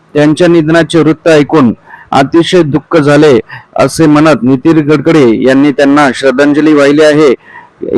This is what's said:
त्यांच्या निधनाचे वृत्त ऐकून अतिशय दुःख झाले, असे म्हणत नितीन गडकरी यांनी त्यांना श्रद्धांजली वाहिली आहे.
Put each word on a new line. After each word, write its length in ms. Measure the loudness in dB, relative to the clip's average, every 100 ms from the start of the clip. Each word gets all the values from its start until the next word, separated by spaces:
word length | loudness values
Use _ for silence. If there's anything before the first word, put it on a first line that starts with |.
| _
त्यांच्या 340 | -2 0 0 0
निधनाचे 520 | 0 0 -2 0 0
वृत्त 280 | 0 -2 0
ऐकून 460 | 0 0 0 0 -2 -12 -20 -6
अतिशय 520 | -4 -2 -2 0 0
दुःख 340 | 0 -4 -4 -2
झाले, 420 | 0 2 2 0 -2 -14 -10 -4
असे 300 | -4 -2 0
म्हणत 380 | 0 0 0
नितीन 340 | 0 -2 0 0
गडकरी 720 | 0 -2 0 0 2 0 0
यांनी 240 | 0 0
त्यांना 360 | 0 0 2 0 -2
श्रद्धांजली 580 | -2 0 0 0 0
वाहिली 280 | 2 2 2
आहे. 280 | 2 2 0 0 -6 -20 -20 _ -6